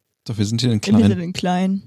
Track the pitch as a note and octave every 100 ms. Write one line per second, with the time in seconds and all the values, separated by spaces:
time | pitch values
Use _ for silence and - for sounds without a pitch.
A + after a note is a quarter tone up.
0 | _ _ - G#2 G2+ A2+ B2+ G#2+ - G#3+
1 | G3+ F#3 E3+ - F3+ F3+ F#3+ G3